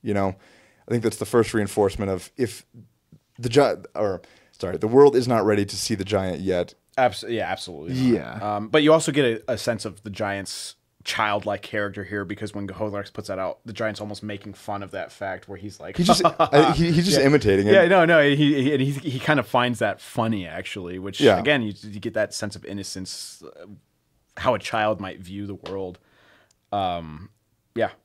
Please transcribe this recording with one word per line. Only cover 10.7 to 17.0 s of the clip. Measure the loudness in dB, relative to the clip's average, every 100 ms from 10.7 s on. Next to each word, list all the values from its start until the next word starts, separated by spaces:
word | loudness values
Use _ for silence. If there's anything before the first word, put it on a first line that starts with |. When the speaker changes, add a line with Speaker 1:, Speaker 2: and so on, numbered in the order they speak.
| -16 _ _
Speaker 2:
childlike | -8 -2 0 -2 -4 -8
character | -6 -6 -4 -6
here, | -8 -6
because | -6 -8 -8
when | -8 -10
Hogarth | -6 -6 -6 -8
puts | -12 -8
that | -6
out, | -6 -8
the | -14
giant's | -6 -6 -4
almost | -10 -10
making | -10 -10 -12
fun | -16 -10 -10
of | -8
that | -10 -12
fact | -10 -10 -10 -12
where | -14
he's | -14 -14
like, | -12 -2
Speaker 1:
He |
just, | 2 4
Speaker 2:
<laughs> | 2 2
Speaker 1:
I, | 4 6 6
he, | 4 2
he's | 2